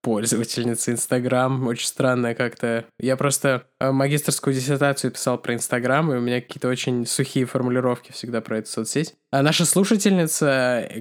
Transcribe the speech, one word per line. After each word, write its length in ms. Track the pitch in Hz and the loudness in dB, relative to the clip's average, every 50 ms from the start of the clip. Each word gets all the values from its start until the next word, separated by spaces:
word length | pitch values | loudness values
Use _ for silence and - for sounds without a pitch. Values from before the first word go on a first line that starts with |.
пользовательница 880 | - 123 113 101 110 117 120 110 113 - - 120 117 120 117 117 - - | 0 0 -2 0 0 0 0 0 -2 -2 -4 -4 -2 -2 -2 -2 -2 -2
Instagram, 720 | 120 117 - - - 127 123 127 127 123 131 131 135 127 127 | -2 -2 -2 0 0 0 0 0 2 2 2 2 0 0 -2
очень 200 | 117 120 - - | -2 -2 -4 -6
странная 480 | - - - 135 131 127 123 120 120 117 | -8 -2 0 2 2 2 2 0 -2 0
как-то. 520 | 117 123 120 - - - 117 117 113 113 - _ - | -2 -4 -4 -2 -4 -2 -2 -2 -2 -4 -8 _ -4
Я 180 | - 131 131 | -2 -2 0
просто, 500 | 127 - 143 139 - - 139 131 123 - _ _ _ | 2 0 0 0 2 2 0 0 0 -4 _ _ _
э, 120 | - 135 | 0 2
магистерскую 640 | 135 135 139 143 147 143 - - 143 - - 143 135 | 2 2 2 2 0 0 0 0 -2 0 0 0 0
диссертацию 560 | 131 127 135 143 135 143 143 139 - - 127 | 0 0 0 0 2 2 0 0 0 -4 -4
писал 280 | - - - 131 123 120 | -4 -2 -2 -2 -2 -2
про 160 | - - 120 | -2 -4 -4
Instagram, 580 | 117 - - - 123 120 123 131 147 160 160 | -4 -2 -2 -2 0 2 2 2 2 2 2
и 40 | 131 | 0
у 40 | 123 | 0
меня 200 | 120 120 123 123 | 0 0 -2 -2
какие-то 280 | 120 - - 139 - 127 | -4 -8 -8 -4 -2 -2
очень 380 | 127 123 - 131 123 123 120 | -2 -2 -2 -2 0 -2 -2
сухие 380 | - - - 135 131 - 139 127 | -2 -2 -2 -2 0 0 -2 -2
формулировки 680 | 120 - 131 127 123 123 127 127 127 120 120 - - | 0 0 -2 0 2 0 2 2 0 -2 -2 -6 -18
всегда 280 | - - - 123 117 113 | -14 -12 -8 -6 -6 -6
про 180 | 110 - 113 110 | -4 -2 -4 -4
эту 120 | 110 - | -4 -6
соцсеть. 440 | - 113 113 - - 139 170 - _ _ _ _ | -6 -6 -6 -2 -2 -2 -4 -4 _ _ _ _
А 120 | - 139 | 0 2
наша 220 | 139 147 147 - 175 | 4 4 4 4 2
слушательница, 1300 | - - 180 202 - 226 202 - 208 196 180 165 160 - - 156 143 135 131 127 127 123 117 - - - 113 | 4 4 4 4 4 2 4 4 4 4 4 2 0 0 2 2 2 4 4 2 2 2 0 -2 -6 -10 -12